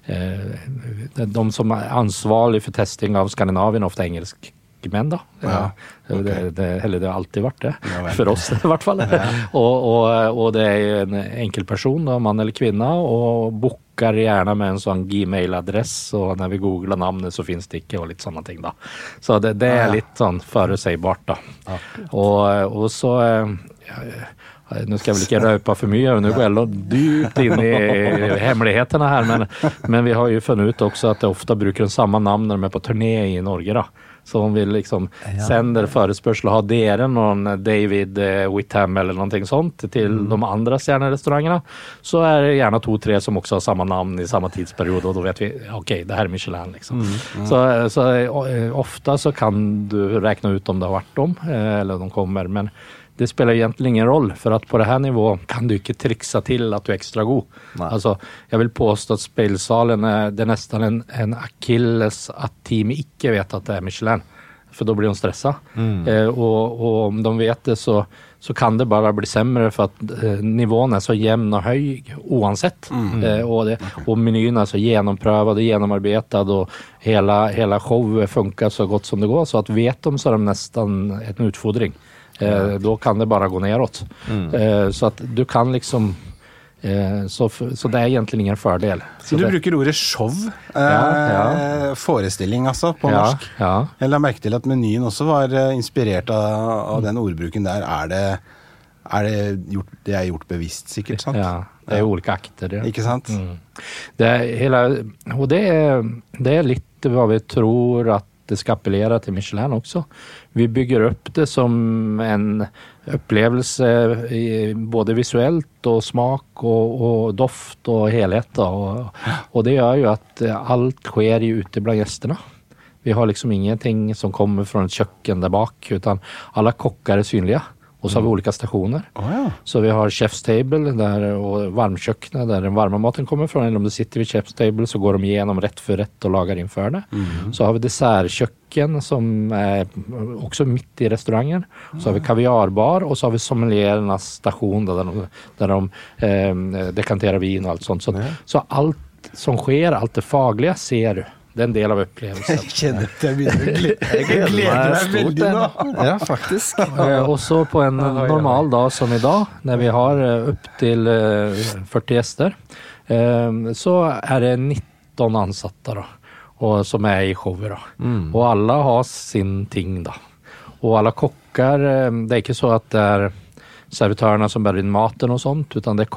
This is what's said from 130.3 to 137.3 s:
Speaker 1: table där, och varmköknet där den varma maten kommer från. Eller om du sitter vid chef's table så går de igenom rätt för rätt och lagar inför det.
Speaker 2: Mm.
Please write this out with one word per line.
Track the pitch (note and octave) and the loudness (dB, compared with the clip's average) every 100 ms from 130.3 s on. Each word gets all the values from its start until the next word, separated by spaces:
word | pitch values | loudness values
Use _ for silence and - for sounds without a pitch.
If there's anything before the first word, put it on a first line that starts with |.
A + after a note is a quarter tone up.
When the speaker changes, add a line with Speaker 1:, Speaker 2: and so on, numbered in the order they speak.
| - - | -2 0
Speaker 1:
table | A2+ C3 D#3 D3 | 0 2 0 0
där, | A#2 G#2 G#2 G2+ G2+ | 0 0 0 -2 -2
och | G2+ G#2 G2+ | -2 -2 -2
varmköknet | G2+ A2 F2+ - G#2+ - C3+ A#2 | 0 0 -2 -4 -6 -6 -4 -2
där | G2 | 0
den | F#2+ | 0
varma | G#2 G#2 G2+ | 2 2 2
maten | A2+ C#3 C3 | 0 -2 -4
kommer | D3 D#3 | -2 0
från. | C#3+ A#2 | 0 0
Eller | G#2+ | 0
om | |
du | G#2 | -2
sitter | - A2+ A#2 | -2 -6 -4
vid | A2 | -2
chef's | G#2+ - - | -2 -4 0
table | A2 G#2+ A2+ | 0 2 -2
så | G#2+ | 0
går | G2+ | 2
de | G2 G2 | 2 2
igenom | G2+ G2+ F#2+ | 0 0 0
rätt | G2 - | -2 -6
för | - G2 | -4 -2
rätt | G#2 _ G2 | -2 _ 0
och | |
lagar | F#2+ F2+ F2+ | 0 0 -4
inför | F2 - G2+ | -4 -4 -4
det. | F3 G3+ | -4 -6
Speaker 2:
Mm. | G#2 F#2+ | -6 -4